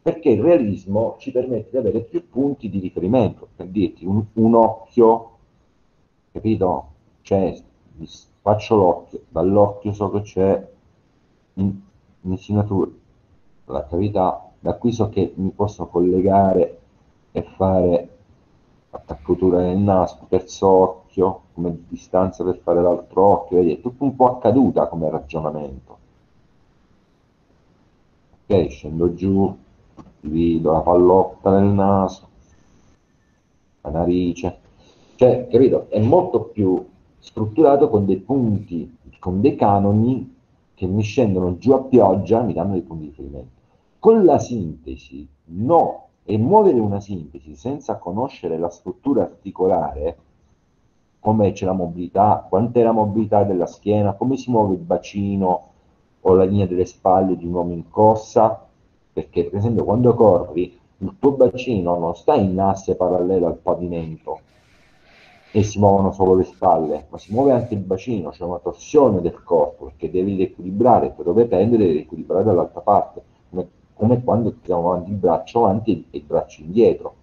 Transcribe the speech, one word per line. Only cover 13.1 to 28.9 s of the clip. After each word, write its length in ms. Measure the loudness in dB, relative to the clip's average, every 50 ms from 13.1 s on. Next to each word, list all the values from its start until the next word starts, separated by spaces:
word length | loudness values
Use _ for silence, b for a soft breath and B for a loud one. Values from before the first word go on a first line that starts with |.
| _ _ _ _ _ _ _ _ _ _ _
la 200 | _ -8 -8 -8
cavità, 640 | -6 -4 -4 -4 -2 0 0 0 0 -2 -4 -10 -20 _ _
da 140 | -6 -6 -6
qui 180 | -2 -2 -4 -2
so 160 | 0 -4 -2
che 240 | -2 -4 -4 -4 -4
mi 160 | -6 -6 -6
posso 360 | -4 _ -6 -6 -4 -10 -14 -6
collegare 880 | -2 0 0 2 0 0 0 2 2 4 4 4 2 2 0 0 -4 -14 _ _ _ _ _ _ _ _ _ _ _
e 100 | -10 -10
fare 680 | -10 -6 -4 -2 0 0 2 2 2 0 0 -2 -6 -20 _ _ _ _ _ _ _ _ _ _ _ _ _ _ _
attaccatura 680 | -20 -20 -16 _ -16 -16 -4 -4 -2 0 2 2 2 2
del 160 | 0 0 0
naso, 420 | 0 2 2 2 2 2 0 -4 -14 -10 -4
terzo 380 | -4 -4 -4 -4 -8 0 2
occhio, 760 | 4 6 6 4 2 0 -6 _ _ _ 0 0 0 0 -4 _ _ _
come 320 | -8 -6 -6 -6 -8 -12 -16
distanza 540 | -18 -18 -16 _ 0 0 0 0 -2 -6 -4
per 140 | -4 -4 -4 _
fare 180 | -2 0 2
l'altro 420 | 2 2 0 0 -4 _ 0 2 4
occhio, 360 | 4 4 2 0 -2 0 2
vedi, 160 | 2 2 0
è 60 | -2
tutto 240 | -6 -10 -8 -4 -4
un 120 | -4 0
po' 100 | 2 2 2 2
a 20 | 0
caduta 480 | 0 2 2 4 2 2 2 0 -2
come 240 | -2 -2 -4 -6 -4
ragionamento. 840 | -4 -6 -10 -8 -10 -6 -6 -6 -6 -8 -10 -12 -14 -16 -20 _ -20 _ _ _ _ _ _ _ _ _ _ _ _ _ _ _ _ _ _ _ _ _ _ _ _ _ _ _ _ _ _ _ _ _ _ _ _ _ _ _ _ _ _ _ _ _ _ _ _ _ _ _
Ok, 200 | 2 2 2 2
scendo 440 | -4 -12 -14 -10